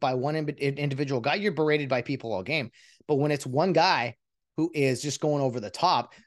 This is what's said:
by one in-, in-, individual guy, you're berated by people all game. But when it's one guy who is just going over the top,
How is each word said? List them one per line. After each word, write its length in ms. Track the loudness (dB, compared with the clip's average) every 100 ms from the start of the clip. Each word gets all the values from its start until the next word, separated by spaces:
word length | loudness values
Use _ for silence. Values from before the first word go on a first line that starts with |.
by 140 | -2
one 220 | 0 0 -2
in-, 120 | -4
in-, 300 | -2 -2 0
individual 420 | -2 -2 -2 -2
guy, 140 | 0
you're 180 | 0 0
berated 380 | 0 2 2 2
by 100 | -2
people 320 | -2 -4 -4
all 100 | -6
game. 280 | -4 -4 -6 -12 -20 _ 0
But 100 | 2
when 140 | 2
it's 160 | 0 -2
one 280 | 0 2
guy 420 | 4 4 2 -2 -8 _ _ _ -4
who 140 | -2
is 280 | 2 2 0
just 180 | -4 -2
going 220 | 0 2
over 180 | 0 -2
the 80 | -8
top, 460 | 0 2 2 -2 -12